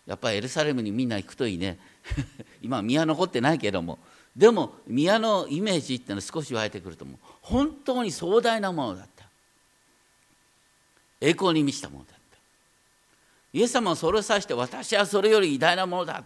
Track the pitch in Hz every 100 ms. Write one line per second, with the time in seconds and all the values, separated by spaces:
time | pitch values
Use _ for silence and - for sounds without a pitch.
0 | - 98 120 104 123 156 151 131 107 110
1 | 123 104 - - 123 87 95 87 - -
2 | - - 131 - - - 113 127 104 143
3 | 160 151 180 123 131 135 107 95 85 71
4 | - - _ - 208 214 131 - - 120
5 | 165 220 220 202 151 147 214 175 127 123
6 | - 101 - 160 143 117 107 101 90 78
7 | 69 65 - - - 247 294 302 - 247
8 | 226 - 175 214 233 226 196 170 123 92
9 | 95 - - _ _ _ _ _ _ _
10 | _ _ _ _ _ _ _ _ _ _
11 | _ _ 139 170 190 160 143 - 71 69
12 | - - _ _ _ _ _ _ _ _
13 | _ _ _ _ _ 151 233 247 208 160
14 | 165 214 202 208 - 123 127 - - 202
15 | 202 202 208 214 180 135 160 180 185 180
16 | 165 113